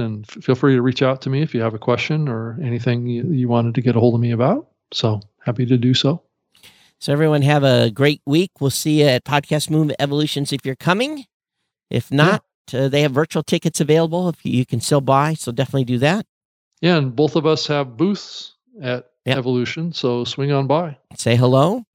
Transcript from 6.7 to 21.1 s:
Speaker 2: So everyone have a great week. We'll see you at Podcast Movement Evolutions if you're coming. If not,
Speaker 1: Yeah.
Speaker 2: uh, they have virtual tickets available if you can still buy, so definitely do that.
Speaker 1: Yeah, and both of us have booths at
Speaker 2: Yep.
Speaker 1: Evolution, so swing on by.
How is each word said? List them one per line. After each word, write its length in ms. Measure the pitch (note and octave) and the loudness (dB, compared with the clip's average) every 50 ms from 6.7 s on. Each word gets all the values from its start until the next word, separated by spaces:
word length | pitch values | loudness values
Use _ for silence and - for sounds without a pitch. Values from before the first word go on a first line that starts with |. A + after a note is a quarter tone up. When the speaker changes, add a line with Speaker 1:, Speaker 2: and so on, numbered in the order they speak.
| _ _ _ _ _ _ | _ _ _ _ _ _
Speaker 2:
So 140 | - D3 C#3+ | -4 -4 0
everyone 260 | D3 D#3+ D#3 D3+ C#3+ C3+ | 2 2 2 2 2 2
have 220 | C#3+ D3+ D3 C#3 | 4 2 4 4
a 260 | C3+ B2 A#2+ A#2 A#2 | 4 4 4 2 2
great 300 | G#2+ - C#3 D3 D3+ - - | 0 2 2 2 2 0 -4
week. 240 | C#3 C#3+ E3 G3 - _ - | 0 0 0 0 0 _ -4
We'll 100 | C#3 C3+ | -2 -2
see 300 | - - - D#3 D3+ D#3 | -2 -2 -2 0 2 4
you 60 | D3 | 4
at 180 | C#3+ B2+ A#2+ _ | 4 4 2 _
Podcast 460 | - D3 C#3+ C#3 - D3+ D3+ - - | -2 -2 -2 -2 0 -4 -4 -2 0
Movement 260 | D3+ D#3 D#3+ D3 - - | 0 0 0 0 0 -2
Evolutions 540 | C#3+ C#3 C#3 D3 D3+ D3+ - C#3+ C#3+ - C#3+ | -2 -2 0 -2 -2 -2 -2 -4 -4 -4 -6
if 140 | C3 - | -6 -4
you're 80 | C3+ C3 | -6 -8
coming. 480 | - - E3 F#3 G#3+ B3+ D4 D#4 C#4+ A#3+ _ _ _ _ _ _ _ _ _ _ _ _ - | -4 0 0 0 0 -2 -4 -6 -10 -14 _ _ _ _ _ _ _ _ _ _ _ _ -4
If 240 | B2 B2 - - C3 | -4 -4 -4 0 2
not, 300 | C#3+ D3+ F3+ G#3+ - _ _ _ _ _ - - | 2 4 4 2 0 _ _ _ _ _ -8 -4
Speaker 1:
Yeah. 80 | B2+ | -2
Speaker 2:
uh, 80 | C3+ C3+ | -2 0
they 120 | C3+ D3 D3+ | 2 2 0
have 100 | C#3+ B2+ | 2 2
virtual 300 | C#3 D#3+ - - E3+ D3 | 0 -2 0 -2 -6 -2
tickets 380 | - F3+ E3 - E3 - - | 0 -2 0 0 -2 -2 -2
available 480 | D#3 C#3 D#3 E3 E3 D#3+ E3 F3+ F3+ F3 | 2 4 4 4 4 2 0 -2 -2 -2
if 160 | D#3+ _ - | -4 _ -6
you 220 | - B2 B2 B2+ | -2 -2 -2 0
can 140 | - - A#2 - | 0 -4 -6 -2
still 180 | - D3+ C#3+ | 0 0 0
buy, 320 | C3+ C3+ C3+ C3+ D3 D#3 D#3+ | 2 2 2 2 2 0 -2
so 180 | - - B2 | -4 -6 -8
definitely 340 | A#2 C3 C3+ - - C3+ B2+ | -4 -4 -4 -2 -2 -2 -2
do 120 | A#2 B2+ A#2 | 0 0 0
that. 280 | C#3 D3+ F#3 A3 - _ _ _ _ _ _ _ _ _ _ - D#3+ | 2 0 0 0 -4 _ _ _ _ _ _ _ _ _ _ -2 0
Speaker 1:
Yeah, 140 | F3 F3+ | 2 2
and 180 | D#3 C#3 C3 A2+ | 2 0 -2 0
both 220 | B2+ D3+ D3+ - | 0 0 2 2
of 80 | E3 C#3+ | 0 0
us 200 | D#3 D#3 D3+ - - | 2 0 0 -2 -2
have 280 | D3+ C#3+ C#3 B2+ A#2 | -2 -2 -2 -4 -2
booths 580 | A2+ E3 G3+ G3+ - - - - - - - _ _ _ _ B3+ G#3+ C#3+ | -2 0 0 0 -4 -6 -16 -18 -18 -18 -20 _ _ _ _ _ -10 -6
at 240 | B2+ B2 B2 - _ _ _ - | -6 -6 -6 -8 _ _ _ -4
Speaker 2:
Yep. 100 | B2+ C3+ | -2 -2
Speaker 1:
Evolution, 560 | C#3 A#2+ B2+ B2 B2 A#2+ A#2 - D#3+ E3 F3 D#3 | 0 0 0 0 0 -2 -2 -4 -6 -8 -6 -6
so 320 | - - B2 A#2+ A#2+ A#2+ | -4 -2 -2 -2 -2 -4
swing 260 | A#2 - C#3+ C#3 C#3+ | -6 -6 -6 -2 0
on 160 | C#3+ C3+ C#3 | 0 0 0
by. 300 | B2+ D3 E3 F3 D#3 C#3 _ _ _ | 0 0 0 -2 -4 -8 _ _ _